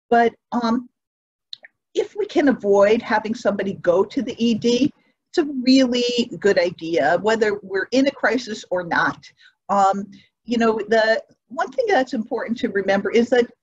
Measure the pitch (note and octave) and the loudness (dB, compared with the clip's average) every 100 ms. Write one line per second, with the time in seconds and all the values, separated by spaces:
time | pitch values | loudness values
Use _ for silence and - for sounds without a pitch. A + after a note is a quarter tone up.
0 | - A#3 A#3 - - A#3+ A3+ B3 B3 _ | 0 2 2 -2 -8 -4 -2 -4 -6 _
1 | _ _ _ _ _ - - _ _ - | _ _ _ _ _ -20 -20 _ _ -6
2 | - G4+ G4+ F4 C#4+ A#3 G3+ G3 G3+ A3+ | -4 -6 -4 0 2 2 2 4 4 2
3 | - G#3+ G#3 A3+ G#3 G3+ G3 D#3+ F3 F3 | 0 -2 -2 -4 -2 -2 -4 -4 0 2
4 | - C#4 A#3 A3+ A#3 A3 A#3 A#3+ C#4+ - | 0 -2 -6 -2 0 0 0 2 0 -4
5 | _ _ _ - D4+ C4+ A#3+ C4+ B3+ B3 | _ _ _ -2 -2 -2 4 4 4 0
6 | A#3+ A#3+ - F3 G3+ F#3 F3 E3+ E3 E3 | -2 -2 -4 0 0 2 0 -4 -4 0
7 | C#3+ F3+ G3+ A3 G#3+ G3+ F#3+ F#3+ F#3+ B3+ | 2 2 0 0 0 -2 -6 -6 -2 0
8 | C#4 C4+ A3 B3 G#3+ A3 - F3+ E3+ D#3 | 0 0 -2 -2 -6 -12 -6 -6 -2 -2
9 | D#3+ - - _ _ _ - G3 G3 G3 | -2 -4 -16 _ _ _ -2 2 2 0
10 | G3 - _ _ - A#3 A3+ A3 G#3 A3 | -8 -16 _ _ -4 0 0 0 0 2
11 | A3 A3+ - _ - C4 F#4+ - A#4 D#4+ | 2 0 -4 _ -12 -8 -6 -4 0 2
12 | C4 B3+ G#3+ - - A#3+ G#3+ F#3+ G3 G3 | 0 -4 -6 -6 -6 -6 -4 -2 0 -2
13 | G3 G#3 A#3 B3 A#3+ _ | 0 2 2 0 -2 _